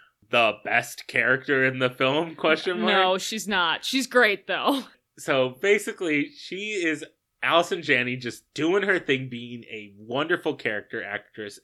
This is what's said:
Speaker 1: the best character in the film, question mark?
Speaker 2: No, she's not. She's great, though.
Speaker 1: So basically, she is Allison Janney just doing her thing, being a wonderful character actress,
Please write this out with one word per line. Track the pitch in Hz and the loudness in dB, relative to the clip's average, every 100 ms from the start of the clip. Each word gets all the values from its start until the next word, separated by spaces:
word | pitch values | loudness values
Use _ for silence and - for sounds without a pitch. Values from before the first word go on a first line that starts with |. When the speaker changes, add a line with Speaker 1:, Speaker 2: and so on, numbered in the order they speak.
| _ _ _ | _ _ _
Speaker 1:
the | 120 113 104 | 2 2 0
best | - 113 123 - - | -2 0 -2 -8 -4
character | 127 120 131 131 135 131 | 0 2 2 2 2 2
in | 127 | 2
the | 127 | -2
film, | 127 131 147 170 160 | 2 0 2 -2 0
question | 165 156 185 180 | 2 2 0 0
mark? | 214 | 2
Speaker 2:
No, | 196 185 190 | 4 4 2
she's | - 220 180 | -2 -6 -2
not. | 196 170 147 - | 0 0 -2 -2
She's | 262 254 | -2 2
great, | 247 220 196 - | 4 4 2 -4
though. | 175 151 277 - _ _ - | -2 0 -2 -4 _ _ -10
Speaker 1:
So | - 139 127 123 | 0 2 2 2
basically, | 196 214 214 202 175 147 147 - | 2 2 0 -4 0 0 -2 -6
she | - 185 208 214 | -12 -10 -6 -4
is | 165 151 151 _ _ _ | -2 -2 -6 _ _ _
Allison | 127 160 165 185 | 2 2 2 0
Janney | 151 131 123 127 | 0 0 0 -4
just | 120 - _ - | -8 -10 _ -4
doing | 156 196 | 0 2
her | 196 185 | 2 0
thing, | 151 135 131 | 0 -2 -2
being | 120 120 120 - | -10 -12 -14 -14
a | 110 104 101 | -14 -14 -16
wonderful | 107 123 160 170 165 139 | -6 -4 -2 -2 -2 -4
character | 120 107 - 113 | -4 -4 -6 -10
actress, | 95 104 - - 104 - | -8 -10 -10 -14 -14 -14